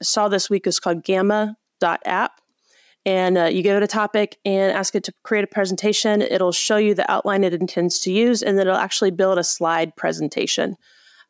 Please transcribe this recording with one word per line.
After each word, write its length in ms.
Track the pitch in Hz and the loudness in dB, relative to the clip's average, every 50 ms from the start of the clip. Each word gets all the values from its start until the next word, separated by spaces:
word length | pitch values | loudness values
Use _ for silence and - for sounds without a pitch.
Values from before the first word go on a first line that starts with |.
saw 260 | - - - 220 208 208 | -6 -4 -2 0 0 2
this 220 | 196 190 - - | 0 0 0 0
week 160 | 208 190 - | -2 -2 0
is 140 | 190 175 - | -2 -4 -2
called 240 | - 180 170 165 - | -2 -2 -4 -4 -2
gamma 520 | - 190 185 190 202 208 214 214 208 220 _ _ _ _ - | -2 0 0 2 2 2 0 0 -4 -6 _ _ _ _ -2
dot 200 | 185 170 165 - - | 0 0 0 -2 -4
app. 360 | - 180 185 226 - _ _ _ _ _ _ _ _ _ _ _ _ _ _ - | -4 -2 -2 -2 -4 _ _ _ _ _ _ _ _ _ _ _ _ _ _ -2
And, 320 | 190 190 185 185 185 185 180 | 0 0 2 2 2 2 2
uh, 60 | 170 | 2
you 180 | 165 - 180 | 2 2 2
give 140 | 170 202 196 | 2 2 2
it 60 | 202 | 2
a 60 | 208 196 | 2 0
topic 480 | - 220 208 202 - 214 208 202 - _ - | 0 -2 -2 0 0 0 -2 -2 -4 _ -4
and 280 | 202 196 190 196 190 | -2 0 2 2 2
ask 220 | 185 196 190 - - | 0 0 -2 -2 -4
it 100 | 202 - | -4 -6
to 80 | - - _ - | -6 -14 _ -6
create 200 | - 226 208 196 | -2 -2 -2 -2
a 40 | - | -2
presentation. 720 | - 214 196 185 185 - - 214 208 - - 220 214 208 | -2 -2 -2 -2 -2 -2 0 0 0 2 2 2 2 2
It'll 300 | - - - 185 185 180 | 2 0 0 0 0 0
show 240 | 170 - - - 214 | 0 0 0 0 2
you 180 | 214 214 208 202 | 2 2 2 2
the 160 | 170 - - | 2 0 0
outline 320 | - - - 202 196 196 | 0 -2 0 0 0 2
it 120 | 196 185 175 | 2 0 0
intends 460 | 165 185 175 - 180 175 175 - - | -2 -4 -4 -2 -2 -2 0 -2 -2
to 120 | - 190 | -2 0
use, 300 | 185 208 233 240 240 214 | 2 2 4 2 2 2
and 160 | - - 196 196 | 0 0 2 2
then 80 | 190 | 2
it'll 120 | 185 185 - | 2 2 0
actually 320 | - 185 - - 214 190 | 0 -2 -2 0 0 0
build 280 | 175 170 190 190 190 175 | 2 2 2 2 2 0
a 60 | 165 | 0
slide 520 | - - - 170 165 165 165 165 165 - | -2 -2 -2 -2 0 0 0 -2 -2 -4
presentation, 800 | - - 160 165 160 156 143 - - - - - - - - 190 - _ _ _ _ _ - _ _ - | -6 -4 -4 -2 -2 -4 -4 -2 -4 -4 -2 -2 -2 -2 -4 -4 -10 _ _ _ _ _ -20 _ _ -18